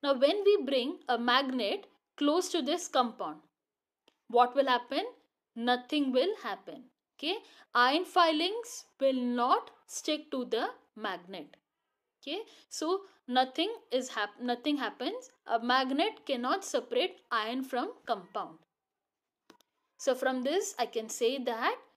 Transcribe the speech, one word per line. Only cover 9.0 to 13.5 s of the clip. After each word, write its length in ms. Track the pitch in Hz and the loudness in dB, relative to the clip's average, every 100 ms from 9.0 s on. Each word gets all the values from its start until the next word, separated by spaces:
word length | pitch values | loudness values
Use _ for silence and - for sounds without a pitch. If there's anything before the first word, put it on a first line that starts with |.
| 269 262 | 0 2
not 560 | 247 240 247 415 - - _ | -2 0 2 2 0 -20 _
stick 420 | - - 302 - | -10 -4 -4 -4
to 140 | 269 233 | -6 -2
the 240 | 220 359 508 _ - | -2 -4 -6 _ -10
magnet. 600 | 214 180 180 190 147 - _ _ _ _ _ _ | -8 -8 -10 -14 -14 -20 _ _ _ _ _ _
Okay, 200 | - 339 453 - _ | -10 -10 -10 -18 _
so 320 | - 311 381 - _ - | -6 -2 -2 -4 _ -2
nothing 460 | 247 262 | 0 2